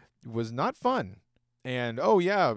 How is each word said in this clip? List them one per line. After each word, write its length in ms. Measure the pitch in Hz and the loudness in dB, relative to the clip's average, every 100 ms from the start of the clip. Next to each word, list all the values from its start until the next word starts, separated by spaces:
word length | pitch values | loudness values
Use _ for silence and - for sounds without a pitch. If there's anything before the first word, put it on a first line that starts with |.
| _ _ 123 | _ _ -8
was 260 | 113 113 | -6 -4
not 240 | 120 196 254 | -2 -4 -2
fun." 400 | 247 254 101 104 _ _ _ _ | 0 0 -4 -12 _ _ _ _
And, 360 | 131 127 120 117 | -6 -4 -4 0
"Oh, 180 | 175 208 | 2 4
yeah, 360 | 180 202 156 | 4 2 2